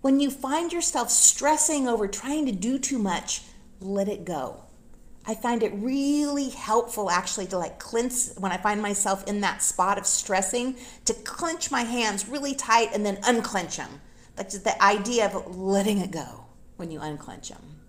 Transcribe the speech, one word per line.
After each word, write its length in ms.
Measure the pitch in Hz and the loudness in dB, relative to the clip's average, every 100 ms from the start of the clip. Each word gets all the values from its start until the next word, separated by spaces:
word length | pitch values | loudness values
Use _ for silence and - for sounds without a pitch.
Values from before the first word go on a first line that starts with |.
When 180 | 269 277 | 6 4
you 100 | 285 | 4
find 400 | - 262 302 339 | 0 -2 0 0
yourself 400 | 339 - 269 240 | 0 0 0 2
stressing 760 | - - - 277 311 - 294 254 | 6 6 6 2 4 4 2 2
over 180 | 233 202 | 2 0
trying 380 | 208 262 302 | -2 -4 0
to 80 | 277 | 0
do 260 | 190 220 269 | 0 -2 -2
too 200 | - 262 | 0 0
much, 420 | 196 170 - - - - - - | 0 0 -2 -8 -8 -20 -20 -14
let 260 | 185 202 196 | -4 -2 0
it 200 | 202 170 | -2 -4
go. 380 | 160 131 - - - - - - - - | -4 -4 -8 -18 -20 -20 -20 -20 -14 -8
I 80 | |
find 280 | 220 240 233 | -4 0 0
it 100 | 214 | 0
really 760 | 202 233 277 277 294 294 285 269 | 0 -2 0 2 2 2 0 -2
helpful 600 | - 208 220 233 214 196 | -6 2 2 2 -4 2
actually 360 | 175 175 - 185 | 2 0 -4 -4
to, 120 | 180 | -2
like, 200 | 170 - | -4 -8
clench, 340 | - 233 240 247 - - | -2 0 0 -2 -4 -2
when 160 | 190 | -2
I 60 | 185 | 0
find 240 | 208 208 | 0 0
myself 440 | 208 202 202 196 202 | 0 0 0 0 -2
in 140 | 208 | 0
that 220 | 196 - | 0 0
spot 340 | - - 185 202 | -2 2 2 2
of 80 | |
stressing, 720 | 190 - - 190 196 240 254 254 - - - | 2 0 2 0 2 0 -2 -4 -12 -6 -4
to 80 | |
clench 560 | 214 - - 330 339 - | -4 -6 -4 -4 -4 -2
my 140 | 262 | -2
hands 440 | 233 240 220 196 196 | 0 0 0 0 -4
really 260 | 277 277 | -4 -2
tight 360 | 269 - 233 220 | -4 4 4 6
and 120 | 208 | 0
then 140 | 208 196 233 | 0 2 2
unclench 520 | 233 - 196 160 - | 2 2 -4 -4 -8
'em. 240 | 131 139 - - - - | -10 -14 -20 -20 -14 -10
That's 220 | 190 202 | -8 -2
the 240 | 220 - | -2 6
idea 420 | 196 208 202 240 | 6 6 0 2
of 320 | 202 190 - 180 | 2 0 -8 -6
letting 420 | 190 196 202 202 | 2 2 4 2
it 120 | 185 | 0
go 340 | 165 131 - - - - - | -6 -8 -12 -18 -20 -20 -12
when 140 | 175 | -10
you 100 | 156 | -8
unclench 500 | 156 147 - - - | -8 -8 -12 -14 -14
'em. 300 | - - 151 | -16 -18 -20